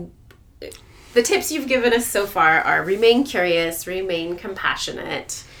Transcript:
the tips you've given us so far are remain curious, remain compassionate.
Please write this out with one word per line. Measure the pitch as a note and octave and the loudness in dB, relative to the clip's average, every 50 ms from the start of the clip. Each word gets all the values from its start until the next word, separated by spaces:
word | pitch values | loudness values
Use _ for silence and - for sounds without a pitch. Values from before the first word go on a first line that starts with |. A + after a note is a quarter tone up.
| F3 F3 - - - - - - _ - _ - - - - - - - - - - - - | -10 -12 -16 -20 -20 -20 -20 -20 _ -20 _ -18 -18 -16 -16 -18 -20 -20 -20 -20 -20 0 2
the | A#3+ | 2
tips | A#3 - G4+ - - - | 2 4 2 0 0 -2
you've | D#4 D#4 C#4 B3 | -4 -6 -2 0
given | C4 B3 A#3 A#3+ A#3 | 0 2 2 2 2
us | A#3+ A#3+ - | 2 0 0
so | - G#3 G3+ | -2 -2 -2
far | G3 - F3+ D#3+ D#3 D#3+ D#3+ | 0 0 2 4 4 4 4
are | - - D#3 D#3 D#3 | 2 2 0 0 0
remain | F3 G3 G#3 A3+ A#3 A#3+ B3 C#4 | 0 0 4 6 6 6 6 2
curious, | - - G3 F3+ F3+ E3+ E3+ E3 E3 E3 - - | 0 0 0 2 2 2 2 0 0 -4 -6 -8
remain | F3+ F#3 F#3+ F#3+ F#3 E3+ E3+ E3 E3+ F3 F3 | -6 -6 -6 -4 -4 -4 -4 -4 -6 -8 -8
compassionate. | - G3+ F#3+ F#3+ - - - - - - D3+ - - D#3+ D3+ C3+ - - - - - - - - | -8 -10 -10 -4 -2 -2 -2 -2 -4 -8 -8 -10 -8 -8 -8 -8 -8 -10 -12 -14 -14 -16 -20 -20